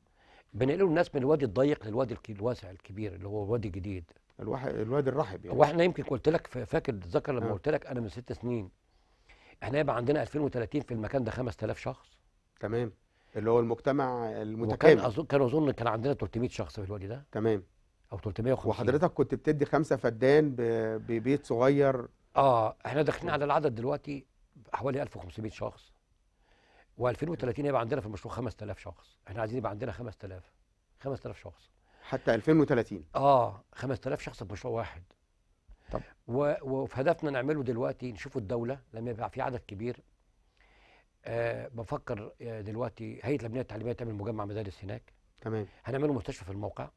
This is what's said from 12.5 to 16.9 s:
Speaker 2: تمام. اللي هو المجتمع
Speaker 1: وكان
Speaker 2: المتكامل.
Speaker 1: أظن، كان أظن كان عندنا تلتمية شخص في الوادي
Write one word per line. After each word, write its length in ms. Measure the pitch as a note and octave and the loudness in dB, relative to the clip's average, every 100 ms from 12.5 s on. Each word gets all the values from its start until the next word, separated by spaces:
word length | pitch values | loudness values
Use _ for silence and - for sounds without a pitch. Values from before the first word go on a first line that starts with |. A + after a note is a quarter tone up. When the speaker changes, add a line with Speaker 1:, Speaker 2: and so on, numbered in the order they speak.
| _ | _
Speaker 2:
تمام. 320 | G2+ A#2 A#2 - _ _ _ A2 | -4 -2 -2 -8 _ _ _ -2
اللي 140 | A2 | 6
هو 100 | A#2 | 6
المجتمع 680 | A#2 A#2 C#3+ C#3 B2+ B2 A2+ | 6 2 2 2 2 -2 -4
Speaker 1:
وكان 140 | G#2+ | -4
Speaker 2:
المتكامل. 580 | G#2+ A2 A2+ - D#3 C3 | -6 -2 -2 8 8 10
Speaker 1:
أظن، 240 | B2+ A2+ | 6 -2
كان 180 | D3+ C#3 | 0 2
أظن 280 | B2+ D3 D3 | 4 4 2
كان 160 | A#2 A#2 | 2 0
عندنا 260 | A2 B2+ | 0 0
تلتمية 340 | C#3 G#2+ A2+ A#2+ | -2 -2 -2 -4
شخص 320 | - G2+ - | -4 -8 -6
في 60 | |
الوادي 200 | F#2+ | -8